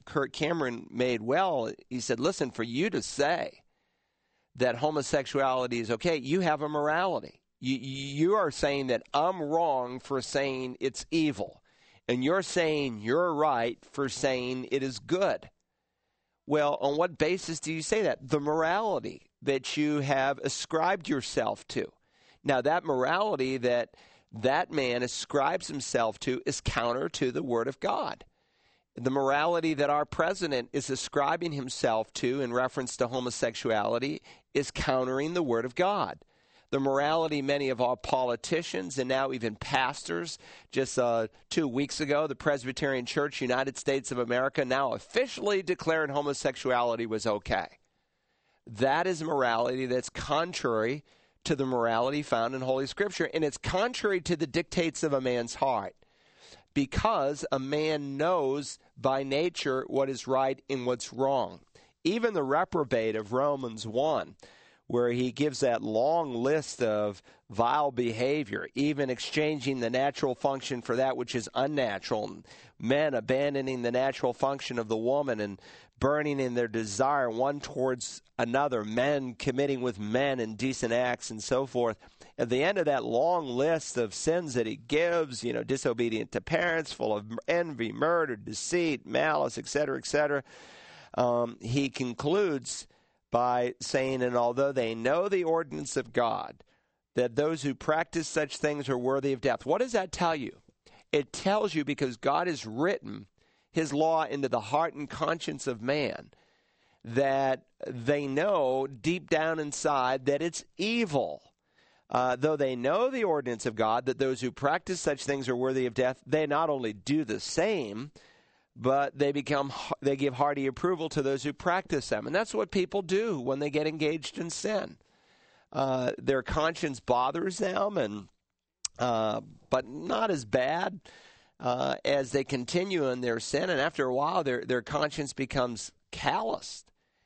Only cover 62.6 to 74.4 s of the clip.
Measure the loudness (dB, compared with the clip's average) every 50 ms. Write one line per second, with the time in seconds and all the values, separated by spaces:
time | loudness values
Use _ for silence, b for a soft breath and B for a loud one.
62.6 | 2 0 0 -2 0 0 0 2 2 2 0 -2 -2 -2 0 2 2 2 0 0
63.6 | -4 -6 -8 -8 -8 -4 0 0 2 2 0 0 -2 -6 -10 B B B B B
64.6 | B B B B B -2 0 2 2 2 2 2 0 0 0 0 0 0 0 0
65.6 | 2 2 2 0 0 0 2 2 2 4 2 2 0 -2 -2 -2 0 2 0 0
66.6 | -2 -4 -4 -2 0 0 2 0 0 -2 -4 -8 b b b b b -6 0 0
67.6 | 2 4 4 4 2 2 2 0 0 0 0 0 0 2 2 0 -2 -4 -6 -6
68.6 | -6 -4 -2 0 0 2 2 0 0 0 -2 -4 -6 -2 0 0 2 2 0 0
69.6 | 0 -2 0 0 0 0 2 2 2 2 0 0 0 -2 0 0 0 0 0 -2
70.6 | -4 -4 -6 -4 -2 -2 0 2 2 2 0 -2 -4 -4 -4 -4 -4 -4 -2 -2
71.6 | 0 0 0 0 0 0 -2 -4 -4 -4 -2 -2 -2 -4 -8 -12 B B B B
72.6 | B B B -4 0 2 2 2 2 2 0 0 0 2 2 2 2 0 0 -2
73.6 | -2 -2 -2 -2 0 0 2 2 2 0 0 0 -2 -2 0 0